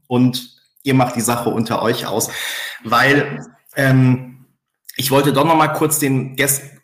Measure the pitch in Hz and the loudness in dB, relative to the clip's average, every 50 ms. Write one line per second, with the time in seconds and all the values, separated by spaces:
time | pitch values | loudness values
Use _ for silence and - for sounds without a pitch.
0 | _ - 123 123 127 123 120 - - - _ _ _ _ _ _ - 135 131 131 | _ -2 0 2 2 2 2 -2 -10 -12 _ _ _ _ _ _ -4 0 2 2
1 | 127 123 - 123 107 117 120 120 120 113 104 113 113 - 113 92 - 110 123 - | 2 2 0 -4 -2 -2 -2 -2 -2 -4 -2 -2 -4 -2 -4 -2 0 -2 -2 -2
2 | - - 95 113 - - - - - - - - - - - - - 110 117 117 | -4 -6 -4 -4 -4 -4 -8 -10 -10 -8 -8 -8 -10 -12 -12 -14 -6 0 2 2
3 | 127 135 143 143 - - - - - - _ _ _ _ - 143 139 135 131 131 | 4 4 2 2 0 -2 -6 -12 -14 -16 _ _ _ _ -6 -2 2 4 4 6
4 | 127 127 127 127 - - - - - _ _ _ _ _ _ _ _ _ - - | 6 4 4 2 -2 -10 -18 -20 -20 _ _ _ _ _ _ _ _ _ -10 -8
5 | 123 135 135 139 143 147 - 135 143 165 160 156 151 147 151 - 156 151 151 - | -4 0 2 2 2 2 2 2 2 4 4 4 2 2 0 0 -2 0 0 0
6 | 147 135 135 127 127 - - - 135 143 - - - - - - | 0 0 0 0 -2 -4 -4 -4 -2 -2 -2 -4 -6 -14 -20 -20